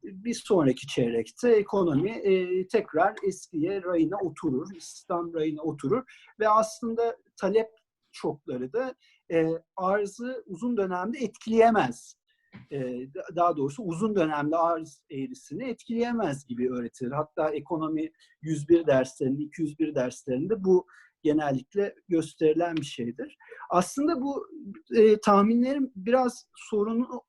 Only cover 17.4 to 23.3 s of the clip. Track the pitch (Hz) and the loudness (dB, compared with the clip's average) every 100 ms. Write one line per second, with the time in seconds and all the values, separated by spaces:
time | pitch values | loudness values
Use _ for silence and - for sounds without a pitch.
17.4 | 156 151 147 165 156 156 156 _ _ _ | -2 -2 -4 -4 -2 -4 -6 _ _ _
18.4 | 156 156 147 170 156 131 127 - 135 139 | -6 -6 4 4 6 2 2 -4 -2 -2
19.4 | 147 - 156 147 151 147 127 123 - 127 | -6 -6 -6 -4 -4 -2 -4 -6 -6 -4
20.4 | 175 220 190 180 - - _ _ 156 147 | -2 -2 4 2 2 -20 _ _ 0 0
21.4 | 151 135 - 202 202 - _ 170 160 - | 0 -4 -4 -4 -4 -4 _ -2 -2 0
22.4 | 156 156 170 160 139 - 120 117 285 | 2 4 0 -2 -6 -6 -8 -8 -12